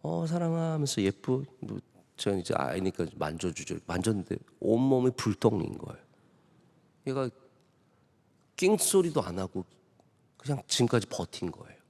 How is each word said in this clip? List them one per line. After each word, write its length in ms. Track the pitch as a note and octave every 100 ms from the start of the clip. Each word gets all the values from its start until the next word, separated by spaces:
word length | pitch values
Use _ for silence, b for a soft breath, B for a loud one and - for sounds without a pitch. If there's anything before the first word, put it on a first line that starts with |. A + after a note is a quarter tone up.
"어, 240 | D3+ E3+ E3
사랑아." 460 | F3 E3+ E3 E3
하면서 280 | D#3+ C#3+ -
예쁘-, 420 | G2 G2 - C3 C#3 -
뭐, 180 | G#2 G2+ - - _ -
제가 200 | - G2
이제 180 | -
아이니까 520 | - C#2 E2 F#2 - E2 -
만져주죠. 640 | D2+ D#2+ F2+ D#2 - E2+ -
만졌는데 500 | F2 A2+ G2+ - - - _
온몸이 520 | F#2+ A2+ C3+ C3 B2+ B2
불덩이인 600 | - G2+ A2+ G2+ - -
거예요. 240 | - - - _ _ _ _ _ _ _ _ _ -
얘가 220 | C3+ B2+ - - _ _ _ _ _ _ _ _ _ _ -
낑 200 | F#3 G#3+
소리도 460 | - G3 E3+ D3+
안 160 | F2+ F2
하고 260 | F#2 F#2 - _ _ _ _ _ _ _
그냥 260 | C3+ C#3 -
지금까지 380 | - A#2+ A#2+ G2
버틴 420 | - F2+ - F2+
거예요. 280 | - - -